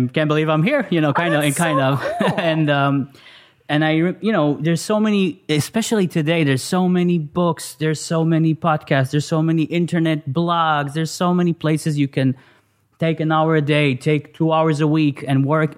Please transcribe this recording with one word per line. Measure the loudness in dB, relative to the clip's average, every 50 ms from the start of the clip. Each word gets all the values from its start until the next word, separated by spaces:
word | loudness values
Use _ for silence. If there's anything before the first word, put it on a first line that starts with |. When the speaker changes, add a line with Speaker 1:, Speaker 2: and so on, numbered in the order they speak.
| 0 0 0
Speaker 1:
can't | -2 0 0
believe | 0 0 2
I'm | 2 2 2 2
here, | 2 0 -2 -2 0
you | 0 0
know, | 2 2
Speaker 2:
Oh, | 0
Speaker 1:
kind | 0 0 0 0
of, | 0
Speaker 2:
that's | 0 0 0 0
Speaker 1:
and | 0 0 0
kind | 0 0 0 0 -2
Speaker 2:
so | -2
Speaker 1:
of, | -4 -4 -2
<laughs> | -2 -2
Speaker 2:
cool. | -2 -2
Speaker 1:
and, | 0 0 0 0 0 0
um, | 2 2 2 2 2 0 -2 -4 -10 -20 -20 -20 -20 -20 -20 _ _ _ _
and | -2 0 0 2
I, | 2 2
re-, | 2 0 0 -2 -2
you | -2 -2
know, | 0 2 2 0 0 0
there's | -2 -2 -2 -2
so | -2 -2 -2 0
many, | 0 2 2 2 0 -2 -4 -6 _ -2
especially | -2 -2 -2 -2 -2 -4 -2 0 0 0 0
today, | 0 0 -2 0 0 0 2 2
there's | 2 0 0 -2
so | -2 -2 0 2
many | 2 2 2 2 0 0 -2
books, | -4 -4 -2 -2 0 0 -2 -4 -6 -14 -8 -4
there's | -2 -2 -2 -4
so | -4 -4 -2 0 0
many | 2 2 2 2 2 0
podcasts, | 0 0 0 0 0 0 0 0 0 0 0
there's | -2 -2 -2
so | -2 -2 0
many | 0 0 0 0 0
internet | 0 0 -2 -2 0 0 0 0 0 -2 -2 -4 -4
blogs, | -4 -2 0 0 0 0 2 0 0 0 -2 -4 -4
there's | -4 -6 -4
so | -4 -2 0 0 2
many | 2 2 0
places | 0 -2 -2 -2 -2 0 -2 -2 -2
you | 0 -2
can | -2 0 0 0 0 0 -2 -8 _ _ _ _ _ _ _ _ _ _ -4
take | -4 -2 -2 -2
an | -2 0 0
hour | 2 2 2 2
a | 2
day, | 2 2 2 2 2 2 0
take | -2 0 0 0 -2 -2 -6 -6
two | -2 0 0 2
hours | 2 2 2 0 0
a | 0
week, | 2 2 2 2 0 -2 -4 -4
and | -2 0 0 2
work | 2 0 0 0 -2 -4